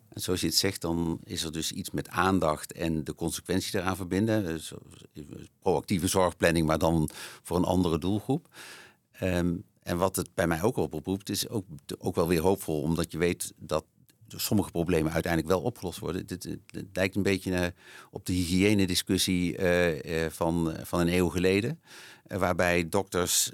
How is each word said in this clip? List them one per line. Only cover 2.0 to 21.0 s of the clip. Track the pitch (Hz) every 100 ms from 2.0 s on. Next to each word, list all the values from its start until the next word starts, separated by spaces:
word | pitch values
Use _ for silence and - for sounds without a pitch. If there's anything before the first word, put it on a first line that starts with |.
| -
aandacht | 92 92 95 82 76 -
en | - 82 80
de | 76
consequentie | - 85 - - 92 -
daaraan | 101 90 95
verbinden. | 87 92 113 110
Dus, | 90 80 - - - - -
eh, | - 73 - - _
proactieve | 98 76 - 95 92
zorgplanning, | 95 90 - 90 82 78
maar | 80
dan | 82 82 76 - - -
voor | - 85
een |
andere | 90 92 87 80
doelgroep. | 90 104 - 147 - - - - - _ _
Ehm, | - 92 90 87 85 - _
en | 95 87
wat | 95 -
het | -
bij | - 85
mij | 80
ook | 104 -
op | 82
oproept, | 78 92 98 -
is | 101 -
ook, | 113 - 73 - -
ook | 98
wel | 95 85
weer | 87
hoopvol, | 87 98 - 76
omdat | 73 82 85
je | 78
weet | 87 87 - -
dat | 98 78 - _ _ _ -
sommige | - - 104 85
problemen | 87 82 82 78
uiteindelijk | 82 87 82 80
wel | 92
opgelost | 120 - 90 -
worden. | 76 90 -
Dit, | 90 -
eh, | - -
dit | - -
lijkt | 92 98 101
een |
beetje, | 95 95 95
eh, | 90 87 - - - -
op | - -
de |
hygiënediscussie, | 90 85 92 101 104 92 87 - 90 - 90 87 60
eh, | 92 87 87 73 78 80
eh, | 80
van, | - 85 85 80 76
van | - 90